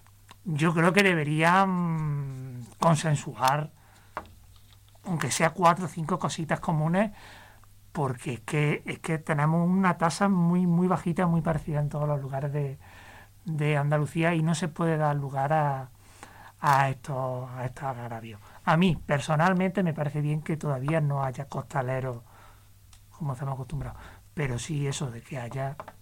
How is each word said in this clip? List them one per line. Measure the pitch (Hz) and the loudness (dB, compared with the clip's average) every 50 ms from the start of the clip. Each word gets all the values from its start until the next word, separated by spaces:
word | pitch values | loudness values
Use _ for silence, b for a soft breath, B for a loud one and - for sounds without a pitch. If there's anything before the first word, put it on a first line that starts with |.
| B B - - - - - - - | B B -20 -20 -20 -20 -20 -14 -8
Yo | 190 156 139 156 170 160 | -6 -2 0 2 2 4
creo | 165 160 180 165 | 4 4 4 4
que | 202 202 | 4 4
deberían | 190 175 160 147 147 151 151 160 170 175 190 196 190 185 180 175 170 165 156 156 151 143 143 139 139 131 131 131 131 123 123 120 - - - | 4 4 2 2 0 0 2 4 4 6 4 4 4 2 0 0 0 0 -2 -2 -2 -2 -2 -4 -6 -8 -10 -12 -12 -12 -12 -14 -14 -6 0
consensuar, | 160 165 165 151 - 160 147 143 - 151 123 - 127 131 139 151 151 151 - b b b b b b b b - - - - - - - - - - - - - - - - - - 208 | 2 4 4 4 2 0 0 0 -2 -6 -4 0 0 2 2 0 -2 -6 -10 b b b b b b b b -14 -14 -14 -18 -20 -20 -20 -20 -20 -20 -20 -20 -20 -20 -20 -20 -16 -6 -4
aunque | 175 147 - 123 | -4 -2 -2 -2
sea | - - 165 160 | 0 2 2 0
cuatro | 156 - 180 170 170 180 185 | 2 4 4 4 4 4 0
o | - | -6
cinco | - 175 160 147 190 180 | -6 -6 -4 -4 -2 -2
cositas | - 147 - - 160 - 170 - | -2 -4 -4 -4 -4 -4 -4 -2
comunes, | - - 165 156 151 165 175 190 220 208 B B B B B B B B B B B - - - - - | 0 0 0 2 2 2 2 2 2 0 B B B B B B B B B B B -20 -20 -20 -20 -10
porque | - 170 143 127 123 123 - - 120 | -4 -2 -2 -2 -2 -4 -6 -8 -8
es | 110 | -8
que, | - - - 151 147 147 175 - - | -6 -4 0 2 2 2 2 0 -4
es | - 143 - | -8 -10 -8
que | - - 160 151 | -4 -4 -4 -4
tenemos | 156 - 160 147 147 156 160 170 170 175 | -2 -2 0 2 2 2 4 4 4 4
una | 185 190 190 180 170 180 | 4 4 4 2 2 2
tasa | 165 165 160 - 202 202 | 2 0 2 2 2 2
muy, | 196 180 170 170 175 180 185 | 4 4 4 4 4 4 4
muy | 175 165 170 180 180 | 4 4 4 4 4
bajita, | 185 165 - 180 160 190 185 170 | 2 0 0 -2 0 2 2 2
muy | 165 170 | 2 2
parecida | 156 170 160 151 - - 147 147 | 2 0 0 -2 -2 -2 -2 -2
en | 147 143 | -2 -2
todos | - 147 147 147 | -2 -2 -2 0
los | 147 135 | -2 -2
lugares | 139 131 139 135 147 143 | -2 -4 -6 -4 -4 -4
de, | 139 147 143 135 135 B B B B B B B B B B B B - - | -2 -2 -4 -4 -6 B B B B B B B B B B B B -14 -8
de | 180 160 147 151 151 151 143 | -6 -4 -2 0 0 2 2
Andalucía | 143 147 156 151 147 143 - 170 165 165 175 | 2 2 2 2 2 0 0 0 0 2 2
y | 160 | 2
no | 156 160 165 | 2 2 0
se | 151 185 180 | 0 -2 -4
puede | - - 170 165 160 151 | -2 0 0 0 2 2
dar | 151 147 147 | 2 0 0
lugar | 143 139 135 139 135 135 143 156 | 0 -4 -4 -2 -2 0 2 2
a, | 156 147 143 139 135 131 - - B B B B B B B B B B B B - | 2 2 2 0 -4 -6 -10 -16 B B B B B B B B B B B B -2
a | - 147 139 135 139 135 | 2 4 4 4 4 2
estos, | 127 - - - 139 127 131 127 127 127 127 127 | 0 -4 -8 -8 -6 -4 -4 -4 -4 -6 -8 -10
a | 123 127 123 | -10 -8 -8
estos | 123 - - 143 | -8 -8 -6 -6
agravios. | 135 123 120 120 117 117 113 113 113 110 101 B B B B B | -6 -6 -6 -8 -10 -10 -10 -10 -12 -14 -16 B B B B B
A | - 160 160 | 2 4 6
mí, | 185 190 147 - - | 6 4 4 2 0
personalmente, | - 151 139 - - 156 147 165 185 190 180 185 190 185 208 185 | -2 -2 0 0 0 2 4 4 4 4 4 2 2 2 2 0
me | 170 151 | 0 0
parece | 160 147 147 156 151 | 0 -4 -4 -2 -2
bien | 147 147 151 156 | -2 -2 -2 -2
que | 151 - 160 147 | -2 -4 -4 -2
todavía | - 151 139 123 131 147 160 165 | -2 -2 -2 -2 -2 0 0 2
no | 151 143 143 139 135 | 2 0 0 0 -2
haya | 131 123 - 139 | -4 -4 -6 -10
costaleros | - - 151 - - - 147 127 127 131 131 131 131 120 120 - B B B B B B B B B B - - - - - - - | -8 -8 -8 -8 -4 -4 -4 -2 0 -2 -2 -2 -4 -6 -8 -10 B B B B B B B B B B -20 -20 -20 -20 -20 -20 -20
como | - - 165 143 127 | -12 -8 -6 -6 -6
estamos | 123 139 139 135 | -6 -6 -6 -6
acostumbrados, | 123 131 - - 135 127 123 - B B B B B B - - | -6 -8 -8 -8 -8 -8 -8 -10 B B B B B B -14 -6
pero | 170 147 131 120 117 | -4 -4 -2 -2 -4
sí | - - 160 143 143 139 | -4 -4 -4 -2 -2 -2
eso | 139 - 151 127 | -2 -4 -6 -6
de | 117 117 | -8 -10
que | - - 156 131 | -12 -10 -10 -10
haya | 120 117 117 135 135 135 143 - - - - - | -8 -8 -6 -6 -6 -6 -6 -10 -14 -16 -18 -20